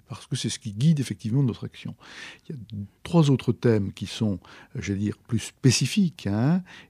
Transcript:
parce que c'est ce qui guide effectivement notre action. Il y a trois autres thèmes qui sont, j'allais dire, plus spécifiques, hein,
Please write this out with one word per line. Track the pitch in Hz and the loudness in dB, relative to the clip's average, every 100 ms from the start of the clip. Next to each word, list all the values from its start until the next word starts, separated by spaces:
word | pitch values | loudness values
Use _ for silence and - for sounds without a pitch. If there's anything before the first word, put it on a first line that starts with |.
| - | -18
parce | 104 - | -18 -8
que | 135 | -6
c'est | 113 | -4
ce | - | -6
qui | 110 | -8
guide | 101 147 151 | 0 2 4
effectivement | 123 104 110 131 | 0 -6 -2 0
notre | 131 95 - | 0 -2 -8
action. | - - - - - - - - | -12 -14 -14 -18 -18 -18 -18 -16
Il | 147 | -14
y | |
a | 104 104 101 _ | -12 -10 -12 _
trois | - 170 147 | 0 4 6
autres | 131 - | 4 2
thèmes | - 120 107 98 | 0 2 2 0
qui | - 95 | -6 -8
sont, | - 107 92 - - - 123 | -4 -2 -2 -8 -20 -16 -10
j'allais | 95 98 | -6 -2
dire, | 101 - | -2 -4
plus | - 113 | -4 -4
spécifiques, | - - 135 - 135 - 180 - 101 | -4 0 2 4 2 2 0 0 -4
hein, | 104 131 185 180 - - | 0 2 0 -2 -14 -14